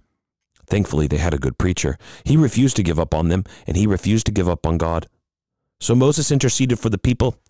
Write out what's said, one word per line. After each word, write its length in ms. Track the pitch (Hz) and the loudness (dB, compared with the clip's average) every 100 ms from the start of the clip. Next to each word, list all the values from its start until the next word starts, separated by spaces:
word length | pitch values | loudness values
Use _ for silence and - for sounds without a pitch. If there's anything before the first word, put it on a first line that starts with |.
| _ _ _ _ _ _ - | _ _ _ _ _ _ -4
Thankfully, 400 | 101 98 73 73 | -2 0 0 0
they 100 | 73 | 0
had 160 | 85 | -2
a 60 | 71 | -2
good 180 | 67 - | -4 -2
preacher. 400 | 90 90 73 - - - | -2 -2 -4 -4 -12 -12
He 120 | - 151 | 0 2
refused 400 | 147 110 131 117 | 2 2 0 2
to 60 | |
give 180 | 87 80 | -2 0
up 140 | 78 | -2
on 140 | 80 82 | 0 0
them, 160 | 90 95 - - | 0 -4 -10 -6
and 120 | 95 | -2
he 80 | 104 | 0
refused 400 | 95 95 110 110 | 0 0 0 0
to 60 | |
give 160 | 104 87 | 0 0
up 180 | 85 82 | 0 -2
on 100 | 85 | -2
God. 300 | 82 82 - _ _ _ _ _ _ - | 0 -2 -6 _ _ _ _ _ _ -10
So 140 | - | 0
Moses 360 | 123 135 151 147 | 4 4 2 0
interceded 480 | 143 127 - 131 - | 0 0 0 0 0
for 120 | 113 | -2
the 80 | 101 | -2
people 400 | 123 120 131 - _ | -2 0 -2 -4 _